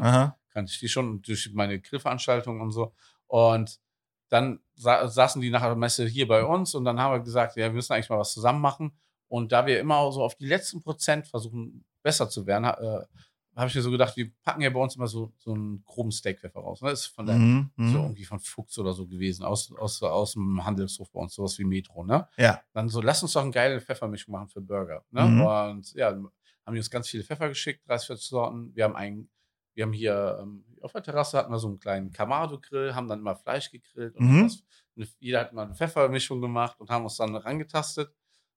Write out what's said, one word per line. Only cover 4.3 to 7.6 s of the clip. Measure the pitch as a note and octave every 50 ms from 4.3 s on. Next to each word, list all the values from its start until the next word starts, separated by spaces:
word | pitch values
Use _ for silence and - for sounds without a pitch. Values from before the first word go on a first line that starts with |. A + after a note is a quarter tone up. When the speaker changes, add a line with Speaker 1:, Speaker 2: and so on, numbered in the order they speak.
| A#2+ A#2+ C3 C3 G#2+ - _ _ _
Speaker 2:
sa-, | - A#2 A#2+ B2 - B2
saßen | A#2+ A2 C3 B2+ C3 - C#3
die | B2 B2
nach | A#2+ A#2+
der | B2 A#2 A#2
Messe | A2+ A#2+ A#2+ - - A#2+
hier | A2+ A2+ C3+ C3
bei | A2 A2+ A2
uns | A2+ D3 E3+ F#3 F#3 - -
und | C#3 B2
dann | B2 A#2+ A#2+
haben | C3 C#3
wir | C3 A#2+
gesagt, | A#2 A#2 A#2 B2 A#2 A2 -
ja, | A2+